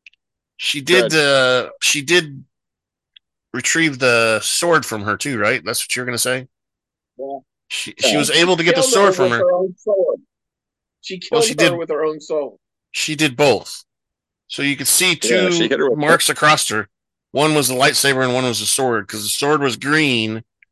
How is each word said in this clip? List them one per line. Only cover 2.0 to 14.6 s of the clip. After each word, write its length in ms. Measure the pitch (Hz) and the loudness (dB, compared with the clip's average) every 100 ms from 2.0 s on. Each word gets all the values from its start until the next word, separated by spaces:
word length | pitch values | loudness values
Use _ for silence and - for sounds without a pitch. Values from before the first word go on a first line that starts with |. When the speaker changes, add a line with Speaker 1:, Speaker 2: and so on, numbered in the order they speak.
Speaker 1:
did 440 | 139 175 156 135 135 _ _ _ _ _ _ _ _ _ _ | 0 0 0 -8 -20 _ _ _ _ _ _ _ _ _ _
retrieve 460 | 123 - 165 160 131 | -6 -2 0 0 0
the 420 | 131 117 113 107 | 2 2 2 0
sword 460 | - - 170 160 120 | -2 -2 2 0 0
from 160 | 110 | -6
her 160 | 101 101 | -4 -4
too, 200 | 147 120 | -4 -2
right? 240 | 104 123 | 0 -2
That's 200 | 85 127 | -4 -6
what 100 | - | -6
you're 120 | 123 123 | -6 -6
gonna 100 | 120 | -4
say? 320 | 127 131 127 _ _ _ _ _ _ - | -2 -4 -6 _ _ _ _ _ _ -16
Speaker 3:
Yeah. 200 | 139 139 _ _ - | -12 -12 _ _ -14
Speaker 1:
She, 260 | - - - | -12 -10 -4
she 140 | 113 | 0
Speaker 3:
Yeah. 60 | 127 | 2
Speaker 1:
was 120 | 143 | 2
able 260 | 147 175 175 | 2 2 2
to 60 | |
get 100 | 170 165 | 2 2
the 40 | |
Speaker 3:
Killed 120 | - | 4
Speaker 1:
sword 120 | 190 202 | 4 4
Speaker 3:
her 40 | |
Speaker 1:
from 120 | 190 - | 4 2
Speaker 3:
with 20 | |
Speaker 1:
her. 60 | 117 | 2
Speaker 3:
her 140 | 180 | 2
own 200 | 180 190 180 | 2 -2 -6
sword. 440 | 214 196 165 120 _ _ _ _ _ _ _ _ | -2 0 0 -2 _ _ _ _ _ _ _ _
She 160 | - 185 | -14 -12
killed 100 | - | -4
Speaker 1:
Well, 100 | 156 | 0
she 80 | 151 | 0
Speaker 3:
her 40 | 147 | 2
Speaker 1:
did. 200 | 165 170 | 0 0
Speaker 3:
with 140 | 160 | -4
her 140 | 151 156 | -4 -4
own 140 | 156 | -6
sword. 380 | - 156 131 98 _ _ _ | -6 -6 -6 -10 _ _ _
Speaker 1:
She 240 | - - 151 | -8 -4 0
did 200 | 151 123 | 0 2
both. 480 | 147 98 - - - _ _ _ _ _ - | 2 2 -2 -16 -18 _ _ _ _ _ -14
So 140 | - | -4